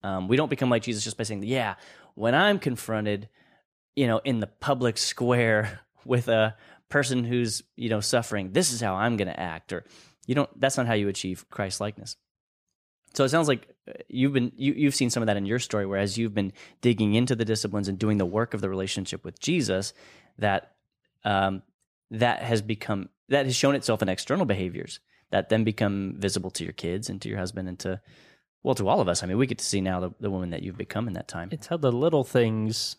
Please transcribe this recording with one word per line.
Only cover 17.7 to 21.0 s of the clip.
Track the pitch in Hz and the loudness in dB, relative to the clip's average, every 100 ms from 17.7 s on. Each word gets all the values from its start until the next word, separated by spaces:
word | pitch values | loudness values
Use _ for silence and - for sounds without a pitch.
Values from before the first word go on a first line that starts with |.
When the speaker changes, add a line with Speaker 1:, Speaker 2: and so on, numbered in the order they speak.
| 104 98 | -4 -4
Speaker 1:
and | 95 | 0
doing | 107 104 | 2 2
the | 90 | 2
work | 104 117 | 0 -2
of | 107 | -2
the | 98 | -4
relationship | 95 95 - 90 - | -4 -4 -6 -6 -8
with | - - | -12 -8
Jesus, | - 175 107 95 98 - - - _ - | -2 0 0 0 -2 -12 -20 -20 _ -2
that, | 104 95 - _ _ _ | 0 0 -4 _ _ _